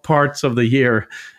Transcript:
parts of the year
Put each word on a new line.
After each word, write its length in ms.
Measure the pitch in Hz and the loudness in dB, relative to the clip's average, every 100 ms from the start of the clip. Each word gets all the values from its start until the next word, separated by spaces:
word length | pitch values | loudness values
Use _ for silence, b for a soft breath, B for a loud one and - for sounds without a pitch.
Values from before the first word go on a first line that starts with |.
parts 400 | - 151 143 - | 0 2 0 -2
of 120 | 143 120 | -2 0
the 100 | 117 | 2
year 420 | 135 123 113 - B B | 2 2 0 -4 B B